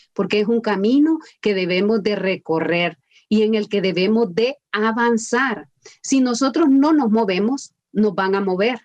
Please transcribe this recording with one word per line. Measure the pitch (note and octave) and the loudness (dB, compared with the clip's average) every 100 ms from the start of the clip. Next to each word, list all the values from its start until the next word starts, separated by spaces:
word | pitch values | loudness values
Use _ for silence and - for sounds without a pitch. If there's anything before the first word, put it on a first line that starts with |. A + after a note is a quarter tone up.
| _ | _
porque | - F3+ G#3 | -6 -2 0
es | G#3 | 0
un | A#3 | 0
camino | A3+ F#3+ G#3 C4+ D4+ D#4+ - _ | 0 0 2 4 2 0 -6 _
que | G#3+ | -2
debemos | F#3+ F3+ F3+ G#3 A3+ | -2 0 0 0 0
de | F#3 G3+ | -2 -4
recorrer | F#3 F3+ - D#3+ D#3 E3+ F3 E3 _ _ _ | -4 -4 -4 -4 -2 -2 -2 -6 _ _ _
y | G#3+ | 0
en | G#3+ | 2
el | A3 G#3 | 0 -2
que | G3+ | -2
debemos | F#3+ F3 F#3+ A3 A3+ | -2 0 0 0 0
de | E3+ A#3+ C#4+ _ | 0 -2 -4 _
avanzar. | G#3 A3 A3 A#3 A3+ A3+ A#3+ C4 G#3 - _ - - | -4 -2 0 0 0 -2 -2 -2 -4 -10 _ -20 -18
Si | - C4+ | -2 0
nosotros | B3+ A#3 C4+ - D#4+ | 2 0 -2 2 4
no | C4+ D4 | 4 4
nos | D#4 A#3 | 2 2
movemos, | A3 G#3 F#3 G#3+ C#4 - _ _ F#3+ | 2 2 0 -2 -4 -8 _ _ 0
nos | G#3+ F#3+ | 0 0
van | F#3+ G3 | -2 0
a | |
mover. | G3 F#3 A3 A#3+ | 0 0 0 -2